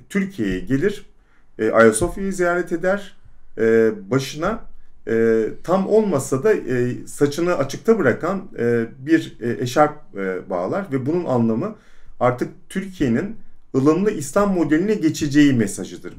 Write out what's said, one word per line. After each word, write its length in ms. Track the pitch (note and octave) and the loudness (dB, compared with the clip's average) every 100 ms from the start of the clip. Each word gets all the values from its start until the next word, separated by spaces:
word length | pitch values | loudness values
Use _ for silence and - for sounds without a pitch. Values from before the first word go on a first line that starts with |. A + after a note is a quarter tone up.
| - | -6
Türkiye'ye 500 | G3 F#3+ - G2+ F#2 | -4 -4 -4 -4 -4
gelir, 460 | - C3+ G3 - - _ _ _ - - | -2 -2 0 -4 -12 _ _ _ -20 -4
e, 120 | A2 | 2
Ayasofya'yı 640 | - A2+ G#3+ F3 G3+ G3 | 8 8 6 0 -2 -4
ziyaret 380 | F#3 F3 F3 F3 | -2 0 0 -2
eder, 460 | E3+ F#3 G3 G3 - - - - - | -2 -2 -2 -6 -16 -20 -18 -12 0
e, 340 | A2+ A2+ A2+ G2+ G2 | 4 6 4 0 -2
başına, 580 | C3 C3+ D3 F3+ A3+ - - - - - | -2 -2 -4 -4 -4 -8 -12 -14 -12 -2
e, 380 | A2+ A2+ A2+ A2 - | 2 4 2 0 -4
tam 240 | - F#3+ G3 | -2 0 2
olmasa 560 | A3 G#3 C#3+ - C3 | 2 2 0 -2 0
da, 100 | E3+ | 2
e, 540 | F3 - B2+ B2 A#2+ - | 0 0 -2 -2 -4 -10
saçını 480 | - C#3+ C#3+ F3 F3 | -2 0 0 0 0
açıkta 440 | C3 C#3 - A3+ | -2 -2 2 4
bırakan, 420 | C3+ G#2 D#3+ G3 - - | 4 2 -2 -4 -6 -4
e, 260 | A#2+ A#2 A2+ C3+ | 0 0 -2 -8
bir, 380 | C3 D#3+ - - | 2 2 2 -6
e, 220 | A#2+ A2+ | -6 -4
eşarp, 340 | B2 D#3+ D3+ - - G2 | 0 2 2 2 -12 -6
e, 340 | F#2+ F#2 F#2 | -4 -4 -4
bağlar 360 | F#2 F#2+ E3+ F#3+ | -4 -2 -4 -4
ve 140 | C3+ B2 | -4 -2
bunun 200 | F3 D#3 | -2 0
anlamı 500 | B2+ A2+ A2+ G3 - - - - - | 2 2 0 -4 -8 -18 -18 -16 -2
artık 300 | B2 A#2+ - - - | 0 0 -6 -10 -10
Türkiye'nin 640 | F#3+ G3 - C#3 A2+ G3+ A3+ - - - C3 | -8 -8 -2 0 0 -2 -8 -12 -14 -4 2
ılımlı 360 | C#3 E3 G#3 | 4 4 0
İslam 420 | F#3+ C3+ G3+ G3+ | -2 -2 0 2
modeline 400 | F3+ D3 D#3 G3+ | 2 2 2 2
geçeceği 600 | G#3+ D#3 - D3+ D3 D3 | 0 0 0 2 6 6
mesajıdır. 600 | B2 G2+ - F2+ F2 F2+ | 6 0 -2 -10 -12 -14